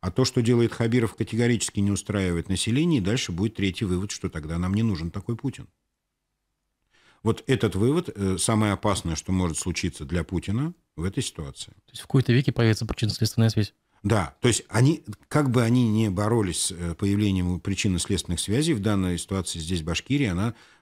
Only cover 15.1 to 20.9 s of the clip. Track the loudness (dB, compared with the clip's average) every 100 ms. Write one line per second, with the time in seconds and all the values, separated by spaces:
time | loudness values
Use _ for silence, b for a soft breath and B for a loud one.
15.1 | -18 _ 0 2 4 4 4 4 4 2
16.1 | 2 2 2 0 -2 -4 -4 -6 -2 0
17.1 | 2 2 2 0 -2 -4 -2 0 0 0
18.1 | -4 -2 -6 -2 -2 0 0 0 0 0
19.1 | -2 -4 -4 -4 -6 -4 -4 -2 -6 -2
20.1 | -2 0 0 -4 b b b b